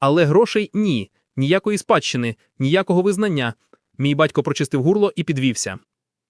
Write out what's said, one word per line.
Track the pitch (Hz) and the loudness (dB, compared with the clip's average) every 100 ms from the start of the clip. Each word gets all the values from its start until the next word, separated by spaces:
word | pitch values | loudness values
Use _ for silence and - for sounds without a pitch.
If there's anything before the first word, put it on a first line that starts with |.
але | 139 160 | 0 2
грошей — | 147 175 233 214 208 | 4 4 2 0 -4
ні, | 214 208 123 95 _ _ - | -2 0 -2 -4 _ _ -4
ніякої | 139 190 214 202 | 0 0 0 -2
спадщини, | - 180 - 131 117 110 _ - | 0 0 0 -4 -4 -6 _ -4
ніякого | 135 180 190 180 | 0 0 2 0
визнання. | 190 185 214 147 120 - _ _ _ - | 0 0 -2 -2 -4 -6 _ _ _ -4
Мій | 139 | 0
батько | 143 156 - | 2 0 0
прочистив | 147 - 143 139 | -2 -2 -2 0
горло | 143 208 202 - | 0 2 0 -2
і | |
підвівся. | 165 139 131 110 101 92 _ _ _ _ _ | -4 -2 -2 -2 -6 -10 _ _ _ _ _